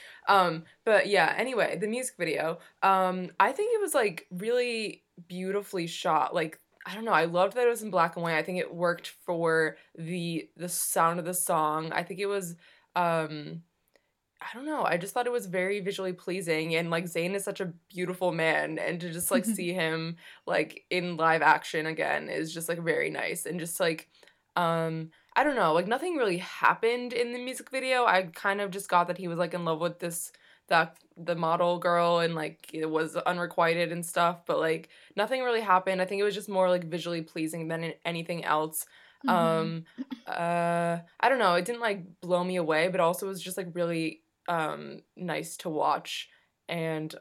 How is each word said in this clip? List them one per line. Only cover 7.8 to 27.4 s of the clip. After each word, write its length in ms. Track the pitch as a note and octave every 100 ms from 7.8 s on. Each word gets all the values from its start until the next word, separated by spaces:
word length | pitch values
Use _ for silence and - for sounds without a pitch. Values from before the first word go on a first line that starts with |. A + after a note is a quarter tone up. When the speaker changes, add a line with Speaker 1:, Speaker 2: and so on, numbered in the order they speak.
Speaker 1:
in 80 | G#3+
black 240 | F3+ E3 F3
and 80 |
white. 120 | E3+ D#3+
I 40 |
think 140 | D#3 F3+
it 140 | -
worked 340 | E3+ F3 F3 -
for 720 | - - E3+ E3 D#3+ D#3 - _ -
the, 540 | D#3+ F3+ E3+ E3 - -
the 140 | F3
sound 500 | - - G3 E3 F3
of 60 | E3
the 80 | F3+
song. 560 | - E3+ D3+ D#3 D#3+
I 100 | -
think 160 | F3 F#3
it 60 | G3+
was, 300 | G3+ F3+ E3+ _ _ _ F3
um, 680 | F3 E3 D#3 D3+ D3+ E3 - _ _ _ _ _ _ -
I 60 | - A#3
don't 100 | D4
know, 180 | D4
I 140 | G3 E3+
just 160 | G3
thought 140 | - B3
it 40 |
was 140 | A#3+ G3
very 360 | F#3 F#3 G3+
visually 320 | F#3 G3 F#3
pleasing, 640 | F3+ - F#3 E3+ D#3 D#3+ E3
and, 140 | E3+
like, 160 | E3 F3
Zayn 300 | E3+ E3+ G3
is 80 |
such 160 | G3 F#3+
a 120 | F#3 E3 _
beautiful 420 | F3+ F3+ F3+ F3+
man, 480 | E3 D#3+ D3+ D3+ D#3+
and 200 | - F3
to 100 | E3+
just, 180 | E3 E3+
like, 160 | F#3+ G3+
Speaker 2:
<laughs> 0 |
Speaker 1:
see 260 | G3 F3
him, 460 | F3+ D#3+ D#3+ E3 E3+ - - -
like, 380 | F3+ D#3 - -
in 260 | F3+ F3+ E3
live 260 | D#3+ D#3+
action 420 | D3+ D3+ - E3 D#3
again 420 | D#3+ D3 D3+ D3+
is 220 | D3+ D#3+
just, 140 | E3 E3
like, 120 | E3+
very 320 | E3+ C#3+ D#3
nice, 340 | D3+ F2+ E3+ -
and 140 | E3+
just, 200 | E3 -
like, 300 | F3 D#3+ - _ - _ _ -
um, 560 | E3+ E3 E3 D#3+ D#3+ - _ -
I 80 |
don't 120 | D4 B3+
know, 180 | E3+
like, 140 | D#3+ F#3
nothing 280 | C4 F#4 D#4+
really 200 | A3 F3
happened 760 | F#3 - - F3 A3+ B3 B3
in 200 | - A#3+
the 60 |
music 300 | B3